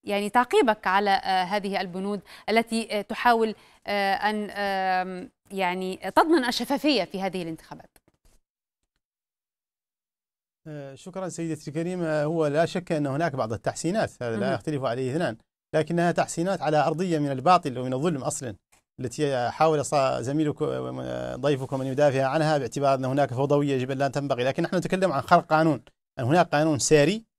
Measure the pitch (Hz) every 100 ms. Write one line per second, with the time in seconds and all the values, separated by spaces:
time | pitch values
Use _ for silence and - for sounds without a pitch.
0 | - 202 208 247 247 415 262 214 196 190
1 | 208 196 - 185 180 208 196 190 190 175
2 | 196 202 - - - 220 226 226 214 208
3 | 202 220 247 233 220 202 - _ - 202
4 | 196 190 208 214 202 196 202 190 190 185
5 | 185 180 185 _ _ 196 180 185 185 185
6 | 190 294 339 320 247 240 247 277 311 254
7 | 170 190 190 180 165 160 - 143 - _
8 | _ _ _ _ _ _ _ _ _ _
9 | _ _ _ _ _ _ _ _ _ _
10 | _ _ _ _ _ _ - 151 139 135
11 | - 190 185 151 165 151 - 143 165 185
12 | 165 156 147 165 151 143 165 185 175 160
13 | 143 135 170 131 113 110 - - 160 220
14 | 151 - 120 113 127 135 - 147 127 120
15 | 131 143 165 110 _ _ _ 151 156 170
16 | 170 170 - - 175 185 143 156 143 160
17 | 185 160 143 135 135 180 156 123 127 131
18 | 165 143 123 - 127 98 _ _ _ -
19 | 127 120 147 131 120 - 160 156 131 151
20 | 135 127 120 147 151 143 147 131 127 127
21 | 127 123 123 127 139 139 131 135 131 131
22 | 147 131 135 147 156 151 123 - 139 135
23 | 131 139 139 120 135 147 147 135 127 135
24 | 139 143 143 131 127 139 170 185 165 185
25 | 185 139 - 175 160 156 160 131 - _
26 | _ - 120 170 165 147 156 143 - 156
27 | 143 220 -